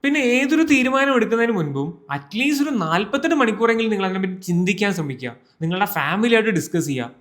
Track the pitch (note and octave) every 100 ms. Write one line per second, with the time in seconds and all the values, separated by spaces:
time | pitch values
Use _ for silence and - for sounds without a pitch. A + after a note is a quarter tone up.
0 | C#4 D4 B3 B3 C4+ D#4 D#4 C4+ B3 C4+
1 | C#4 B3+ G#3+ A3+ A#3 G#3 D3 C#3 D3 -
2 | - C#3+ - G#3 C4+ C#4+ D4 A#3+ D#3+ E3+
3 | G#3+ C#4 E4 D#4+ A#3 G#3+ A#3 A3+ A3+ G3+
4 | F#3+ F#3+ F#3+ F#3 - F3 F3+ G3 G3+ F3
5 | D3 B2+ B2+ A#2 _ _ E3 F#3 G3+ D#3+
6 | C#3+ F#3 A#3 A3+ G#3+ F3+ - E3+ D3 C3
7 | A#2+ -